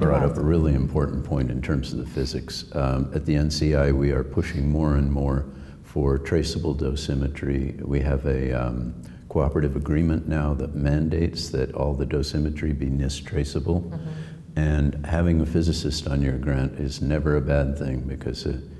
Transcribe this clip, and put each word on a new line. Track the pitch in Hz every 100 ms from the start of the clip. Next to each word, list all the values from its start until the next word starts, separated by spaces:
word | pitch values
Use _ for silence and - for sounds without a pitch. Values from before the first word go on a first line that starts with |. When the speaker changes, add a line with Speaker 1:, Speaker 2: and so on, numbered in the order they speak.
Speaker 1:
to | 78
Speaker 2:
brought | 71
Speaker 1:
them. | 71
Speaker 2:
up | -
a |
really | 73 82 78
important | 67 67 73 69 67
point | - 73 62
in | 62
terms | - 69 64
of | -
the | -
physics. | - 67 78 - - -
Um, | 73 67 65 67
at | 78 76
the | 76
N | 76
C | 73 76
I, | 73 71
we | 69 71
are | 65
pushing | 65 - 82 76 69
more | 73 76 71
and | 71
more | 71 69 67 73 - - -
for | - 76 69 67
traceable | - 85 71 - 78
dosimetry. | 69 69 69 - 69 69 71 69 69 67 62
We | 67 69
have | 69 69
a, | 71 65 64
um, | 62 62 62 62 - - - -
cooperative | 82 69 78 73 69
agreement | 73 76 82 78 76
now | 78 73
that | 73 76
mandates | 76 71 76 80 82 85 - -
that | 67 65
all | - 71
the | 69 69
dosimetry | 73 69 78 76 73 78 69
be | 69
nist | 69 69 71 -
traceable. | - 71 76 69 87
Speaker 1:
Mm-hmm. | - 80 - - - - -
Speaker 2:
And | 76 76 73 71 71 73
having | 82 87 82
a | 78
physicist | 85 82 78 76 78 -
on | 69
your | 135 64
grant | 139 67 131 -
is | 71 -
never | 69 76 76 73
a |
bad | 69 71 69 71
thing, | 69 65
because, | 65 73 - -
uh, | - 67 - -